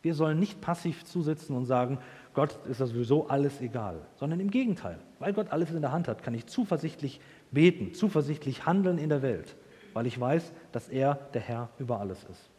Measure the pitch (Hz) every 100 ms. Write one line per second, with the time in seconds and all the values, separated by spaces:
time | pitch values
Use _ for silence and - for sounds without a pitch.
0 | 165 156 160 156 202 - - 170 170 -
1 | - 180 156 156 - 131 123 127 123 135
2 | - - - - 147 - - 117 131 117
3 | 117 143 147 139 143 139 127 120 107 82
4 | 76 - 139 170 196 233 254 180 92 82
5 | - - 180 202 208 156 165 165 143 151
6 | 165 110 - 117 - - 220 160 160 -
7 | 139 - - - - 135 170 175 185 -
8 | 220 156 139 151 139 127 - 185 185 175
9 | 151 147 131 95 - - - - - -
10 | 120 120 123 160 165 - - 117 - 131
11 | 135 143 - 123 113 117 120 - 123 113
12 | 101 92 - 95 -